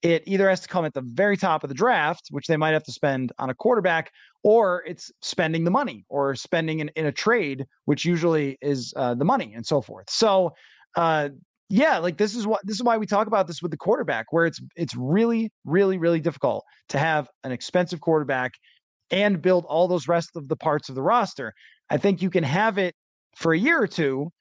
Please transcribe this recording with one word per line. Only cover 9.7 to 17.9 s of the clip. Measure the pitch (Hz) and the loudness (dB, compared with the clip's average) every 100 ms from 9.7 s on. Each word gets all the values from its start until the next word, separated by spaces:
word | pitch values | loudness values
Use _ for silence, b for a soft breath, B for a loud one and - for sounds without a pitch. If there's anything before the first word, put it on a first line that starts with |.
| 147 | -2
forth. | - 104 95 | -2 -16 -8
So, | - 220 190 175 - b b b | 0 4 4 2 -2 b b b
uh, | - 165 160 147 139 _ _ _ | -2 2 2 -2 -8 _ _ _
yeah, | 196 311 220 | 2 4 2
like, | 170 165 | -2 -2
this | 208 220 | -2 -2
is | 208 | -2
why, | 220 | -2
this | 196 208 | -4 -2
is | |
why | 240 226 | 0 0
we | |
talk | 214 202 214 | 0 0 2
about | 208 170 | 0 0
this | - | -4
with | 170 | -8
the | 151 | -6
quarterback, | - 190 - 123 110 | 0 0 0 -4 -2
where | 160 165 | 0 0
it's, | - 127 - | -2 -18 -8
it's | 170 | -8
really, | 123 127 180 233 233 220 _ | -6 0 2 2 0 -2 _
really, | - 165 196 190 | -2 2 2 2
really | 165 170 | 0 0
difficult | 156 147 135 104 - b _ | -2 -2 -2 -2 -6 b _
to | 139 | -2
have | 160 156 143 _ | 0 0 -4 _
an | 135 | -10
expensive | 123 - 180 175 | -8 -2 -2 -2